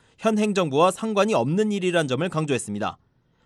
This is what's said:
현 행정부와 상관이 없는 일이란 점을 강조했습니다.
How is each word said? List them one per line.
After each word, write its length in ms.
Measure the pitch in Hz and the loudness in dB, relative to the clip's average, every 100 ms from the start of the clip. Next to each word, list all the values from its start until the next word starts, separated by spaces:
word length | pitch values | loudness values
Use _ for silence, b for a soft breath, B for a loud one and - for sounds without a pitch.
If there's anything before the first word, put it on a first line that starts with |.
| _ - | _ -4
현 200 | 226 214 | 0 2
행정부와 520 | 214 196 165 135 180 | 0 0 0 2 2
상관이 440 | 185 220 202 208 | 2 -2 0 2
없는 380 | 175 123 180 214 | 2 2 0 0
일이란 340 | 202 180 170 147 | 0 0 0 0
점을 220 | 127 180 | -2 -2
강조했습니다. 720 | 156 156 123 - 104 101 - _ _ _ _ | -2 -2 -2 -4 -6 -6 -8 _ _ _ _